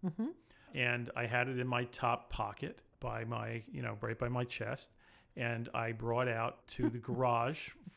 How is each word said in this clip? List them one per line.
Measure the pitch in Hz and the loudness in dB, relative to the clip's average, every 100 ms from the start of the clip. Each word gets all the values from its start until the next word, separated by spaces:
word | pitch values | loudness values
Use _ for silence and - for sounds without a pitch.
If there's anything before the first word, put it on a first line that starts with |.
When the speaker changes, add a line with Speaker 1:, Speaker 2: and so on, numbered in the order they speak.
| 185 | -4
Speaker 1:
Mm-hmm. | 185 254 - _ - - | 0 -4 -4 _ -20 -8
Speaker 2:
And | - 120 120 120 - | 0 2 2 -2 -2
I | 117 | 2
had | 123 127 | 2 2
it | 127 | 2
in | 127 | 2
my | 123 123 | 2 0
top | - 120 120 - | 0 2 2 -2
pocket | - 104 - 139 - - - | -2 -2 -4 -8 -8 -20 -8
by | 120 113 | -6 -4
my, | 113 117 113 117 110 | -2 -2 -2 -6 -6
you | 156 | -6
know, | 117 107 | -4 -4
right | 113 113 | -4 -2
by | 120 | 0
my | 123 | 0
chest. | 123 - 110 131 - - - - _ 135 | 0 -2 -4 -4 -8 -16 -20 -20 _ -4
And | 120 117 117 | -2 -2 -2
I | - 117 | 0 0
brought | 113 117 117 123 | -2 0 2 4
out | 113 117 - - | 2 0 -4 -10
to | - - | 2 2
the | 120 | 2
Speaker 1:
<laughs> | 131 | -2
Speaker 2:
garage | 123 127 117 123 156 - - - | 2 4 6 4 0 -8 -12 -18